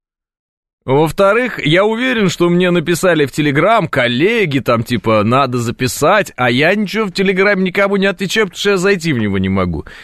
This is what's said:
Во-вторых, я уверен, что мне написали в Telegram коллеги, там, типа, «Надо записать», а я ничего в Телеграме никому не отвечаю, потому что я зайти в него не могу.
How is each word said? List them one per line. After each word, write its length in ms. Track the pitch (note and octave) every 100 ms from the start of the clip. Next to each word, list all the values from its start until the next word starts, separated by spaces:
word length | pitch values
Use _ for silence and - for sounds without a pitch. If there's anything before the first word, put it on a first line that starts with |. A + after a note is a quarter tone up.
| _ _ _ _ _ _ _ _ -
Во-вторых, 800 | C#3 D#3+ F3 G3 A3 B3+ - C#3+
я 200 | E3+ G#3+
уверен, 420 | A3+ C4 A#3 F#3
что 220 | - F3
мне 200 | F3 F3+
написали 560 | F3 E3 E3+ F#3 D#3+ C#3
в 60 |
Telegram 560 | - D3 C#3 F#3 A3+ E3+
коллеги, 720 | C#3 A#2+ A#2+ F#3 A#3 F3 C3+
там, 240 | - A#2
типа, 400 | A#2 A#2+ A2+ A2
«Надо 340 | G#2 C3 C3+ B2
записать», 760 | A#2 A2 B2+ - D3+ G#3 - -
а 160 | B2
я 240 | B2 D#3 G#3
ничего 300 | G3+ G#3+ G#3+
в 80 |
Телеграме 500 | E3+ F#3+ F#3 G3+ G3
никому 320 | F#3 G3+ G3+ G3+
не 120 | G3
отвечаю, 400 | F#3+ G3 A3 G3+
потому 120 | -
что 100 | G3+
я 60 | G3
зайти 360 | F#3+ G3 D#3+
в 60 | B2
него 180 | G#2 G2
не 120 | F#2+
могу. 360 | F#2+ F2+ D#2 - -